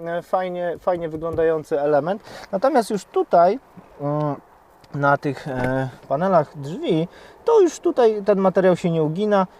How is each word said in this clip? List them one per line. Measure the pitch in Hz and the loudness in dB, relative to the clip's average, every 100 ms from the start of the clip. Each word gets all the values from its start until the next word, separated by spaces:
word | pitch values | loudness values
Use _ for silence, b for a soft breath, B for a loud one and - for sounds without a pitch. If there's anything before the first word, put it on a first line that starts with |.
| 165 | -8
e, | 170 | -8
fajnie, | 165 185 185 180 175 156 | -4 -4 -4 -6 -6 -6
fajnie | - 180 165 | -2 -2 -4
wyglądający | 156 165 160 160 160 143 151 | -8 -6 0 0 0 -2 -2
element. | 147 147 156 208 - B B | 2 2 0 -4 -10 B B
Natomiast | 196 269 294 214 | -2 0 0 0
już | 208 - | -4 -4
tutaj, | 370 370 180 175 240 _ - - - | -4 2 4 4 2 _ -20 -20 -10
mm, | 143 147 151 139 - _ _ _ _ 147 | -6 -2 -2 -4 -10 _ _ _ _ -2
na | 143 143 | 2 2
tych, | 151 131 - | 0 -6 -6
e, | 131 127 131 131 - - | -4 -2 -2 -4 -8 -6
panelach | 139 185 175 147 151 | -2 2 2 2 -4
drzwi, | 139 202 330 160 175 B B B - | -12 -8 -2 -2 -2 B B B 0
to | 453 | 4
już | 349 - | 4 0
tutaj | 349 302 233 214 196 | -4 2 2 2 0
ten | 196 | 2
materiał | 190 185 185 175 | 2 2 2 2
się | 180 | 0
nie | 165 | 0
ugina | 151 160 214 202 185 B | -2 -2 0 0 0 B